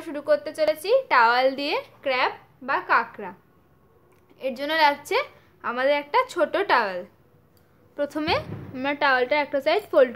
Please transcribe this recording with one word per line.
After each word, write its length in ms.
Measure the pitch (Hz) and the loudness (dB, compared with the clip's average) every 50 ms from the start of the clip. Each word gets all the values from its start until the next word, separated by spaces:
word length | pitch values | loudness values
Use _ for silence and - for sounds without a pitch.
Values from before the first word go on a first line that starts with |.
| 320 | -6
শুরু 140 | 320 285 294 294 302 | -8 -10 -6 0 0
করতে 220 | 294 294 - 311 294 311 | 0 0 0 -6 -4 -2
চলেছি 320 | 311 311 311 311 - 392 494 539 523 - | 0 0 -2 -2 0 0 0 2 2 4
towel 340 | 269 247 226 233 240 254 262 269 269 277 | 4 4 6 6 4 4 2 2 0 -2
দিয়ে 180 | 285 302 381 539 554 - - _ - | -4 -4 -4 -4 -6 -8 -14 _ -4
crab 280 | 269 254 254 302 403 403 - - _ _ - 254 254 | -2 0 0 0 -2 -2 -6 -20 _ _ -12 -6 -4
বা 80 | 285 359 349 - | -4 -4 0 0
কাঁকড়া। 420 | 302 240 233 - - - 202 180 190 - _ _ _ _ _ _ _ _ _ _ _ _ _ _ _ _ _ _ _ - 240 | 0 0 0 -2 -10 -14 -14 -14 -16 -18 _ _ _ _ _ _ _ _ _ _ _ _ _ _ _ _ _ _ _ -10 -8
এর 60 | 269 240 262 | -8 -8 -6
জন্য 140 | 285 294 320 320 302 | -6 -2 2 4 4
লাগছে 320 | 285 285 - - - 381 523 587 - - - _ _ _ _ - 214 | 4 2 0 -4 -2 -2 -2 -2 -4 -10 -20 _ _ _ _ -8 -6
আমাদের 240 | 240 247 262 285 294 294 | -4 0 2 2 2 0
একটা 160 | 285 - - 494 508 - - | 0 0 0 0 0 0 0
ছোট 180 | 339 302 302 - 349 403 392 | -2 0 0 0 0 2 4
towel। 280 | 294 240 214 196 185 180 202 - _ _ _ _ _ _ _ _ _ _ _ _ _ _ _ _ - | 2 2 2 0 -4 -8 -10 -12 _ _ _ _ _ _ _ _ _ _ _ _ _ _ _ _ -8
প্রথমে 380 | - 285 285 - 311 302 330 427 605 - - - - - - - | -6 -6 -4 -4 -6 -4 -2 -4 -4 -4 -8 -12 -14 -14 -14 -10
আমরা 180 | 254 262 285 294 285 | -6 -6 -4 -2 0
টাওয়ালটা 340 | 294 277 254 254 247 247 294 294 285 | 0 2 2 2 0 0 0 -2 -2
একটা 140 | 285 294 277 269 | -2 -4 -2 0
side 180 | 302 339 415 - - | 0 0 -2 -2 0
fold 220 | 359 302 254 240 220 | 4 4 4 4 2